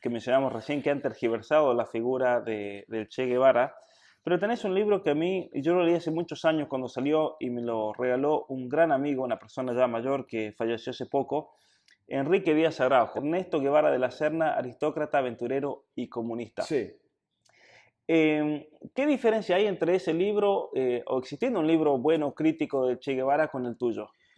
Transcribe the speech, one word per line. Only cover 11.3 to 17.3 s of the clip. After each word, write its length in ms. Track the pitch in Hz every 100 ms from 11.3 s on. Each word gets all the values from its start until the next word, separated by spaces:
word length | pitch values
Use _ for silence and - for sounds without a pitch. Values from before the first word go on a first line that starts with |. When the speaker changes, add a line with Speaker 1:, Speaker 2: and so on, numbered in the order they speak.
| 143 151 _ _ _ _ _ -
Speaker 1:
Enrique 460 | 135 139 190 170
Díaz 260 | 156 160 -
Araujo, 380 | 127 131 113 -
Ernesto 420 | 120 170 180 160
Guevara 300 | 139 151 151
de 80 | 131
la 120 | 127
Serna, 440 | - 151 160 156
aristócrata, 640 | 120 127 120 151 151 147 147
aventurero 680 | 127 113 120 135 139 - _
y 140 | - 120
comunista. 540 | 123 117 117 110 -
Speaker 2:
Sí. 280 | - 147 95 - _ _ _